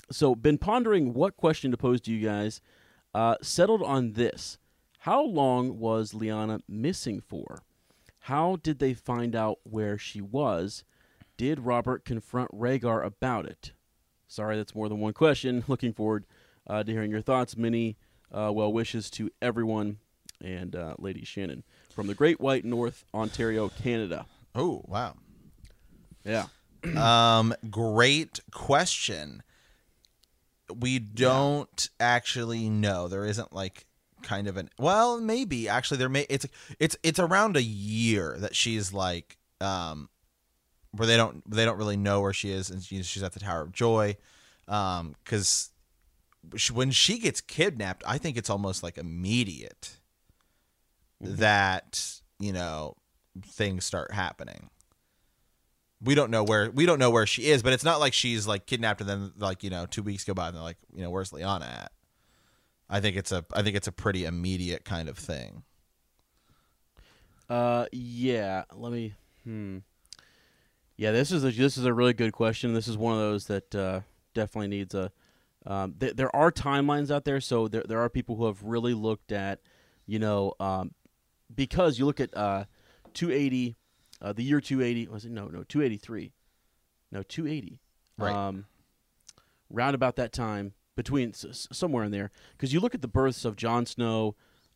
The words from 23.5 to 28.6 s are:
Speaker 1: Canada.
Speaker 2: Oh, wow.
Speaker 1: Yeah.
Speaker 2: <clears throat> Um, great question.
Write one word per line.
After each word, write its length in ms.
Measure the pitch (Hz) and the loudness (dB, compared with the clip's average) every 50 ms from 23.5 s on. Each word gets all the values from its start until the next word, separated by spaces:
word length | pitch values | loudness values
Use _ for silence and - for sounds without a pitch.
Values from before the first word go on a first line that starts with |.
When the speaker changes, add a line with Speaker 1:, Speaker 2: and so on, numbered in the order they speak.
| 110 110 107 95 | 0 0 0 -2
Speaker 1:
Canada. 560 | - - - 123 120 113 107 87 82 - - - _ - - _ - | -4 -4 -2 -2 0 0 -2 -4 -6 -8 -10 -12 _ -20 -20 _ -4
Speaker 2:
Oh, 280 | - 165 185 143 - - | -2 -2 -2 -2 -4 -8
wow. 300 | - 92 107 123 92 - - - - - - - - - - - - - _ _ - - - - - - - - | -8 -6 -6 -6 -6 -10 -14 -20 -20 -20 -20 -20 -20 -20 -20 -20 -20 -20 _ _ -20 -20 -20 -20 -20 -20 -12 -6
Speaker 1:
Yeah. 220 | 101 110 110 - - - _ _ _ _ - | -4 -2 -2 -2 -4 -10 _ _ _ _ -12
Speaker 2:
<clears throat> 140 | - 170 165 | -8 -4 0
Um, 560 | 151 113 117 117 117 117 117 113 113 110 113 - - - 110 | 2 4 6 6 8 8 8 6 6 4 4 0 -2 -6 -8
great 720 | 104 117 117 110 107 113 120 131 143 151 160 - - - - - | -4 -2 -2 2 4 6 6 6 6 4 0 -4 -10 -14 -14 -16
question. 920 | - - | -16 -6